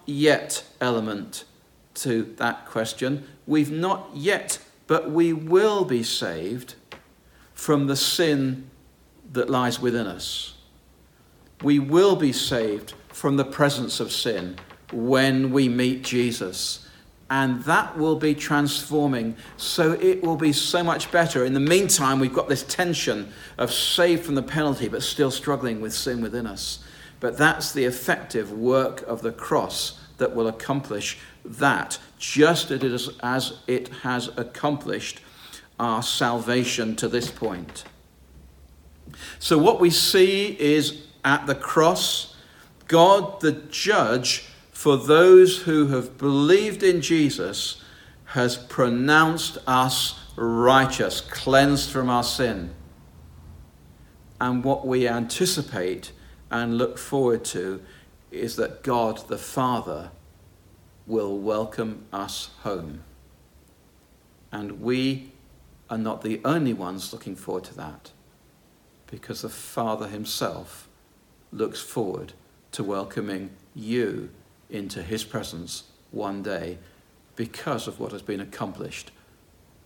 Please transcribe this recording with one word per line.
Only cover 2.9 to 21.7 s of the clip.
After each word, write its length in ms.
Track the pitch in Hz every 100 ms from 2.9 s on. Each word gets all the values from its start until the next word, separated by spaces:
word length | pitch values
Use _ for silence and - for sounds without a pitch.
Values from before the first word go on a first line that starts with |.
| - 127 143 - - -
We've 260 | 151 143
not 380 | 156 185 190 - 147
yet, 420 | 175 185 - - - _ -
but 240 | 165 156
we 220 | 160 170
will 520 | 160 156 185 214 202 151
be 160 | 123
saved 720 | 117 - 104 82 92 127 - - - - _ _ _ _ _
from 320 | - - 147 139
the 100 | 135
sin 760 | - - 165 143 135 131 - - _ _ _ _ 202
that 200 | 127 120
lies 280 | 127 123 117
within 280 | 123 117 98
us. 480 | 90 - - - - _ _ _ _ _ _ _ _ _ -
We 160 | 139 143
will 380 | 135 170 196 185
be 180 | 143
saved 600 | 120 - 123 110 104 - - -
from 280 | - 143 139
the 80 | 131
presence 540 | - 143 131 113 -
of 120 | 107
sin 460 | - 123 101 90 90 - - -
when 600 | 120 120 131 135 131 131
we 180 | 139 127
meet 340 | 120 127 131
Jesus. 760 | - 123 120 113 95 92 - - - - _ _ -
And 340 | 135 131 120
that 340 | 127 190 208 160
will 200 | 156 156
be 180 | 156 147
transforming, 1000 | - 147 143 - - 151 143 123 113 113 - -
so 360 | - - 160
it 280 | 165 185 185
will 140 | 165 151
be 180 | 156
so 300 | 139 - 175
much 260 | 170 160 -
better. 340 | 175 165 131
In 120 | 127 135
the 40 |
meantime, 600 | 147